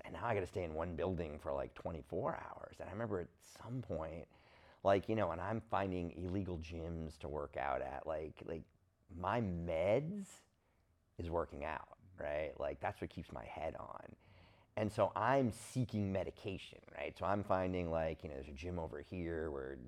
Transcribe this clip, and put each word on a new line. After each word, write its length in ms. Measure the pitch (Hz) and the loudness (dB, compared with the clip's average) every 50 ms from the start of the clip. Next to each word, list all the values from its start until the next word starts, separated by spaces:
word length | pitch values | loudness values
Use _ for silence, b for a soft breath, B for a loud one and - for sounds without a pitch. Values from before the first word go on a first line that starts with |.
| - | -12
And 80 | - 92 | -10 -6
now 120 | - 104 | -2 0
I 80 | 120 113 | 2 2
gotta 140 | 101 92 85 | 2 0 0
stay 160 | - 101 90 | -2 -2 -2
in 100 | 82 76 | -2 0
one 220 | 78 85 90 85 | 0 0 0 0
building 420 | 73 82 92 95 82 85 78 73 73 | 2 2 2 2 2 0 -2 -4 -4
for, 120 | - 78 | -2 -2
like, 220 | 69 69 65 60 - | 0 0 0 -2 -6
twenty-four 640 | - - 85 85 78 - - - 90 120 156 - | -8 -6 -6 -6 -6 -6 -4 -2 0 0 0 0
hours. 420 | - - - - - - - - - | -2 -4 -8 -10 -10 -12 -12 -10 -10
And 80 | - - | -8 -6
I 40 | |
remember 280 | 92 104 117 110 101 90 | -4 -4 -2 0 0 0
at 80 | 82 - - - - - - - | -2 -4 -8 -16 -20 -20 -16 -14
some 200 | - 110 123 131 | -10 -6 -6 -4
point, 460 | 113 - 90 78 80 80 80 85 69 b b b b b b b b b b b - | -4 -2 -2 -2 -2 -4 -6 -8 -10 b b b b b b b b b b b 8
like, 260 | 95 101 101 - - | 8 8 8 8 4
you 60 | 110 | 4
know, 160 | 110 101 85 | 4 4 4
and 100 | 82 85 | 2 2
I'm 200 | 90 98 113 113 - - | 0 0 0 0 0 0
finding 420 | - 95 98 95 92 90 87 85 | 2 2 2 2 2 0 0 -2
illegal 460 | - 80 87 90 90 101 95 87 90 80 | -4 -4 -2 0 0 0 0 0 -2 -4
gyms 580 | 80 80 85 82 80 82 85 82 80 78 - - | -4 -6 -6 -6 -4 -4 -4 -4 -4 -6 -6 -6
to 80 | - 71 | -6 -4
work 300 | 71 73 73 69 - - | -2 -2 -2 -2 -2 0
out 240 | 64 71 67 65 | 0 2 2 2
at. 260 | 65 65 67 69 - 78 | 0 -2 -4 -4 -4 -2
Like, 340 | 80 78 80 76 - - - | -2 -2 -4 -6 -8 -10 -8
like, 180 | - 82 80 - - _ _ _ _ _ _ _ - 85 82 | -6 -6 -6 -8 -10 _ _ _ _ _ _ _ -14 -8 -4
my 220 | 90 95 107 123 | 0 2 2 2
meds 840 | 113 95 87 85 85 85 82 80 87 98 107 131 147 160 202 208 196 - - - - _ _ _ _ _ _ _ _ _ _ _ _ _ _ - | 2 2 0 0 0 0 2 4 6 6 6 6 4 2 -2 -6 -8 -10 -14 -18 -20 _ _ _ _ _ _ _ _ _ _ _ _ _ _ -6
is 120 | 87 85 | -4 0
working 360 | 82 85 80 - - 71 71 | 2 2 0 0 -2 -4 -4
out, 320 | 78 76 - - - - - - 92 92 92 | -4 -4 -4 -6 -10 -14 -20 -20 -16 -8 -6
right? 320 | 76 76 73 76 78 73 - - | -2 0 0 0 0 -2 -2 -2
Like, 200 | 71 71 71 71 | -2 -2 -2 -2
that's 220 | - 92 104 - | -2 -4 -2 -4
what 80 | 95 82 | -6 -8
keeps 220 | - 82 78 - | -6 -8 -10 -8
my 140 | 76 65 55 | -10 -10 -10
head 300 | - - - 78 80 - - | -10 -8 -4 -4 -4 -4 -6
on. 360 | - - - - - - - b b b b b b b b b b b _ 107 | -8 -10 -12 -12 -14 -16 -18 b b b b b b b b b b b _ 0
And 140 | 107 104 | 0 2
so 200 | 104 113 101 92 - 95 | 4 4 4 4 4 4
I'm 340 | 107 120 131 139 131 113 | 4 6 6 6 6 4
seeking 600 | 101 - - - - 131 123 98 - 107 101 98 | 2 -2 -6 -4 0 0 0 2 2 2 2 2
medication, 680 | 95 92 87 82 - - - 107 95 - - - - - - - - - | 2 0 0 -2 -4 -6 -6 -6 -6 -6 -6 -12 -16 -18 -18 -12 -8 -6
right? 160 | 71 76 85 - | -4 -4 -4 -2
So 80 | 90 | 2
I'm 180 | 87 101 104 95 | 2 2 2 4
finding, 480 | - 98 92 92 92 92 90 87 82 | 4 4 4 4 4 2 2 2 2
like, 320 | 82 82 80 80 80 - - | 2 2 2 2 0 -2 -6
you 60 | 80 | -8
know, 60 | 71 | -8
there's 120 | 67 67 71 | -8 -8 -8
a 60 | 71 | -8
gym 260 | 69 82 87 87 87 | -8 -6 -4 -2 -2
over 220 | 80 76 - 71 | -4 -4 -6 -8
here 500 | - - - 92 85 82 85 80 78 80 | -8 -6 -6 -4 -2 0 0 0 0 -2
where 260 | 71 69 65 65 69 65 60 | -2 -4 -4 -6 -6 -8 -8